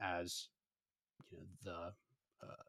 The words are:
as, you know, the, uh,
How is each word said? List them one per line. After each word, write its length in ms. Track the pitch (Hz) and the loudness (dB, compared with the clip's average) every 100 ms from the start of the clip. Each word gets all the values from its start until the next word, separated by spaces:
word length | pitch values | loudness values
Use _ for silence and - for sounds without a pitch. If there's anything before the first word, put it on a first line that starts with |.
as, 480 | 95 87 90 - - _ _ _ _ _ _ - - | 4 4 4 0 -2 _ _ _ _ _ _ -18 -12
you 80 | - | -10
know, 60 | 92 - | -10 -6
the, 800 | 95 87 85 - _ _ _ - - | -2 0 0 -4 _ _ _ -12 -10
uh, 180 | - | -8